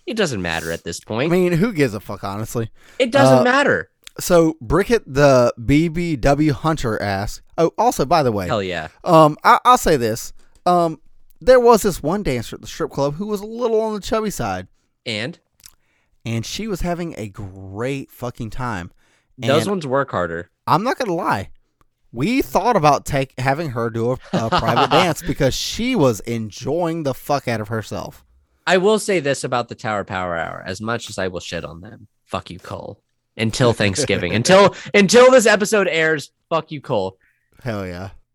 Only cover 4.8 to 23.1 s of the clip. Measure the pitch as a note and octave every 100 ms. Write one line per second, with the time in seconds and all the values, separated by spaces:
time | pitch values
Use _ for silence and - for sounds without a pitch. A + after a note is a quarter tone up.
4.8 | G3+ A#3 - C3+ C#3+ C3 A#2+ - A2 C#3+
5.8 | E3+ D#3+ F3 C#3 C3+ C#3+ D#3 C3 D#3+ D#3
6.8 | A#2+ G#2 G2+ G2 G#2 - - - E3 -
7.8 | A#3 - C#3 E3+ B2+ G#2 F2 A2+ F#2 E2+
8.8 | D#2 _ - D#3+ D3+ D#3 G3+ A#3+ B3 B3
9.8 | G#3+ D3 A2+ A2+ - - - _ F3+ F3+
10.8 | E3 D#3 - - - - D#3 B3+ A#3+ A3
11.8 | G#3 D3 D3 G3+ E3+ B2 - - - -
12.8 | D3 - C#3+ D3+ G#3 G3+ G#3+ A3+ A#3 A3
13.8 | A3 G#3 - A3+ G#3+ - A2+ F#2 F#2 _
14.8 | _ _ B2 G#2+ B2+ F3+ _ _ - _
15.8 | _ _ _ _ A2+ A2+ - - A3 F3+
16.8 | F3 E3+ E3+ - G#2+ F#2+ G2 F#2+ F#2+ G2
17.8 | B2+ C#3 - - B2 - A2 - B2 F#2+
18.8 | F2 _ _ _ _ - B2 D3+ F#3+ G3
19.8 | C#3+ C3+ C3 G2 F2 E2 - _ - D3+
20.8 | B3+ F#4+ A#3 E3+ F#4+ G#2+ - - _ _
21.8 | _ _ _ A#2 E3+ C4 - G3 G#3+ G#3
22.8 | D3 C3+ -